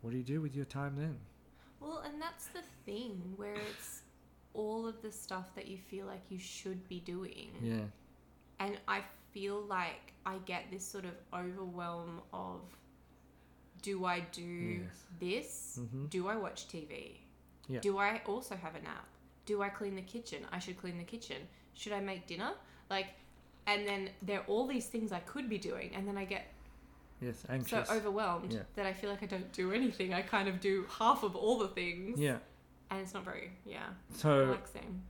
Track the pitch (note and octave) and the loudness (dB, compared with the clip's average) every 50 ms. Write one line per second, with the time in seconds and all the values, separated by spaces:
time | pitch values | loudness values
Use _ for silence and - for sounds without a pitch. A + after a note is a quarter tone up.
0 | - A2+ A#2 B2+ B2 B2 C#3 D#3+ D#3 D3 C3 C#3 C#3 - - C#3 C#3 C#3+ C#3 C#3 | -4 0 0 0 0 2 2 2 2 2 0 0 -2 -2 -2 -2 -2 0 0 0
1 | D3 D#3+ D3 A2+ G2+ - - - - - - - - - - - C#4 D4 D#4+ D#4+ | 0 0 0 -2 -6 -12 -18 -20 -20 -20 -20 -20 -20 -20 -16 -10 -6 -6 -4 -4
2 | - D4 D4 D4 D#4 E4+ E4+ - - - - F#4 E4 - - - - - G3+ G#3 | -4 -6 -6 -4 -4 -6 -6 -6 -10 -8 -8 -8 -10 -10 -14 -14 -8 -6 -4 -4
3 | B3 A#3+ G#3 F#3 F3 F#3 F#3+ G3 G#3 G#3 G#3 G#3 G#3 G#3 G#3 - - - - - | -2 -4 -4 -4 -4 -6 -6 -4 -4 -4 -2 -2 -2 -4 -6 -6 -8 -10 -10 -10
4 | - - - - - - - - - - - - G#3+ G#3+ G#3+ A3+ A3+ A3+ A3+ A3+ | -14 -18 -20 -20 -20 -20 -20 -20 -20 -10 -4 -2 0 0 2 0 0 -2 -4 -4
5 | - A3 G#3 - - - G3 F#3+ F#3 F#3 - G3+ F#3+ - F#3+ F#3+ F#3 - - F#3+ | -8 -8 -8 -8 -6 -4 -4 -4 -4 -6 -8 -10 -8 -8 -8 -10 -8 -8 -6 -6
6 | G3 F#3+ G3 F#3 F#3 - F#3+ F#3 F#3 - - - - G3 F#3 F#3 F#3 - F#3 F3+ | -4 -4 -6 -8 -8 -8 -8 -8 -6 -8 -8 -6 -4 -4 -4 -4 -4 -6 -6 -6
7 | E3+ - F3 F3+ F#3+ - - - - - - - A#2 A2+ A2+ A2+ G#2+ G#2 G#2 - | -4 -4 -4 -4 -4 -4 -6 -10 -10 -10 -6 -2 0 2 2 2 0 -2 -6 -10
8 | - - - - - - - - - - - - G3 G3 G#3 G3 - - G3 G3 | -20 -20 -20 -20 -20 -20 -20 -20 -20 -20 -4 -2 -2 -2 -2 -2 2 2 2 2
9 | G3 - - - - - - G3+ F#3+ G3 G3+ G#3 G#3 G3+ G3 F#3 F3+ E3 - - | 2 -4 -12 -16 -18 -14 -8 -4 -2 0 0 0 0 0 2 2 2 2 -2 -6
10 | - - - - - G3 F#3+ F#3+ F#3 - F3+ F3 - - F3 G3 F#3+ - - G3+ | -10 -16 -20 -8 -6 -4 -4 -4 -4 -2 -2 -2 -2 -4 -6 -6 -6 -6 -6 -6
11 | F#3 F3+ E3+ F3 - - - F3+ F3+ F3+ F3+ G3 F#3+ F#3 F3 F3+ F3 E3+ E3+ E3+ | -6 -6 -8 -8 -12 -8 -4 -4 -2 -2 -4 -4 -6 -6 -4 -2 -2 -2 -2 -2
12 | E3+ E3+ E3+ E3+ - - - F#3 F#3 F#3 F3+ F3 F3 F3+ - - - - - - | -4 -6 -8 -10 -10 -8 -6 -6 -4 -4 -6 -8 -10 -12 -16 -18 -20 -20 -20 -20
13 | - - - - - - - - - - - - - - - F3 - G3+ G3 F#3+ | -20 -20 -20 -20 -20 -20 -20 -20 -20 -20 -20 -20 -20 -20 -18 -8 -2 -2 0 2
14 | F#3 F3+ F3 F3 F3 E3 - - F3 F3 F3 F3 F3 F3 G#2+ - - F2+ F2+ - | 4 4 4 4 2 -2 -6 -6 -6 -4 -2 -2 0 0 0 0 -2 -4 -8 -12
15 | - - F3 E3 F3 F3+ F#3+ B3 D4+ D4+ - - - - - B2 B2 A2 A#2 C3 | -16 -14 -8 -4 0 2 2 2 0 -2 -8 -8 -8 -8 -6 -4 -4 -4 -2 -2
16 | C#3 D3 D3+ F#3 F3+ F#3+ G#3+ A3+ G3+ - - - - - - E3+ D3+ D3+ D#3 C#3+ | -4 0 0 0 2 2 2 0 0 -2 -4 -6 -10 -8 -8 -8 -8 -6 -8 -8
17 | - - - - - - - - - - - - - - C3+ A#2+ - G3+ G3 G3 | -8 -10 -14 -16 -18 -20 -20 -20 -20 -20 -20 -20 -6 -4 -2 2 2 4 4 6
18 | G3+ G3+ A3 A3+ - - G3 B3 B3 - G3+ F#3 E3+ D#3+ D#3+ D#3 D3+ D#3 - - | 6 4 4 2 0 0 -2 -2 -2 -4 -6 -6 -6 -6 -8 -6 -8 -6 -8 -8
19 | - - - - - - - - - - G#3 G3+ G3+ G3+ G3+ - G#3+ G3 G3 F#3+ | -10 -14 -16 -20 -20 -20 -20 -18 -2 0 2 2 2 2 0 -2 -2 -2 -2 -2
20 | F#3 F#3 - A#3 A#3 - - - - - - F3+ F3+ - F#3 F#3 - F3+ F3 F3 | -6 -6 -6 -8 -6 -6 -6 -6 -6 -4 -4 -4 -4 -4 -6 -6 -4 -4 -4 -4
21 | E3+ F3 - A3+ - - - C#3 D#3 F3 - - - - - - - G#3+ G#3 G3 | -6 -6 -8 -8 -6 -6 -6 -6 -6 -10 -14 -18 -20 -20 -10 -8 -4 -2 0 0
22 | G3 G3 F#3+ F#3 F3+ - E3+ E3 G3+ C4 G4 - - - - - - - G3 F#3+ | 0 0 -2 -4 -6 -6 -4 -2 -2 -2 -2 -4 -8 -18 -20 -20 -6 0 0 0
23 | F#3+ F#3+ - - - - - - - - - - - - G#3 G#3 G#3 G3+ G3+ G3 | 0 0 -6 -16 -18 -20 -20 -20 -20 -20 -20 -6 2 4 4 4 4 2 0 0
24 | F#3+ F#3 - - - F#3 G3+ F#3+ - - G3+ A3 B3+ C4 C#4 B3 A#3 - - A#3 | 0 -2 -4 -6 -2 0 0 0 2 4 4 4 4 4 2 2 0 2 0 0
25 | A3 G#3+ G3 F3 F3 - - C#4 C4 A#3+ G#3+ G3 - E3+ - - - - - - | 0 2 0 -2 -4 -4 -4 -2 0 0 0 0 0 0 -2 -2 -2 -4 -2 -2
26 | G3 G3+ G3 G3 G3 F#3 G3 - - - - - - - - - - - - - | -2 0 0 0 0 0 -2 -4 -4 -6 -14 -16 -16 -16 -18 -18 -20 -20 -20 -20
27 | - - - - - B2 A2+ - - - B2 C3 B2 - - A3 - - G#3 A3 | -20 -20 -10 -4 -2 -2 -2 -4 -2 0 0 2 2 4 2 2 4 6 4 4
28 | G#3 G#3 G3 G#3 A3 F#3+ F3 E3+ - F#3 A3 A3 F#3+ - - - G3+ G3 F#3+ F#3+ | 4 4 2 4 4 4 2 2 2 0 -2 -2 -2 -4 -2 0 0 0 0 0
29 | - G3+ G3+ G3 G#3+ F#3+ G3 F#3+ F#3 F#3 - - F#3 F#3 F#3+ A#3 C4 A#3+ - - | -2 -2 -2 -2 -2 -2 -2 -2 -2 -4 0 0 2 4 4 6 6 4 4 4
30 | F#3 F#3 F#3 F3+ F#3+ F#3+ - G#3 G3 G3 F#3 F#3 - G3 F#3+ G3 F#3 - - - | 0 2 2 2 2 4 4 4 4 4 2 4 4 6 4 4 4 0 0 6
31 | A3+ A3+ C#4+ - - G#3 F3 - - G#3+ B3+ A#3 G#3+ F#3+ - F#3 F3+ F3 F3 F3 | 8 8 8 8 6 2 2 4 6 6 8 8 6 2 2 0 0 0 0 0
32 | F#3 G3 A#3+ C#3+ D3 C#3+ B2+ A2+ - - - - - - - - - - F#3+ F#3+ | -2 0 2 4 6 6 4 2 -2 -8 -18 -20 -20 -20 -20 -20 -6 -4 -2 -2
33 | G3 F#3 F#3+ G3+ F#3 F#3 - - - F3+ F#3 - - G3+ - - - - F#3 F3+ | -2 -2 -4 -4 -4 -2 -4 -4 -6 -8 -10 -12 -12 -10 -8 -6 -6 -6 -8 -10
34 | - - - - - D3+ D3 C#3 C3+ C3 B2+ B2+ - - - - - - F3+ F#3 | -12 -12 -8 4 8 10 10 12 10 10 8 4 0 -6 -10 -8 -6 -4 -6 -6
35 | F#3 - | -6 -8